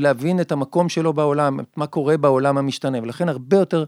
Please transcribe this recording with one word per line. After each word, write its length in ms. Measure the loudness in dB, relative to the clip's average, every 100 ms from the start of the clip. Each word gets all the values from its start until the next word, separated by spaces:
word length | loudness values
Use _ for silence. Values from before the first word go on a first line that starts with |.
להבין 400 | 2 2 0 0
את 100 | -2
המקום 380 | -4 -2 0 0
שלו 240 | 0 0
בעולם, 460 | 0 0 2 0 -2
את 180 | -8 -8
מה 100 | -6
קורה 300 | -2 0 2
בעולם 400 | 4 4 2 0
המשתנה, 400 | -2 -4 -4 -4
ולכן 280 | -6 -4 -4
הרבה 280 | -4 0 2
יותר 260 | 2 0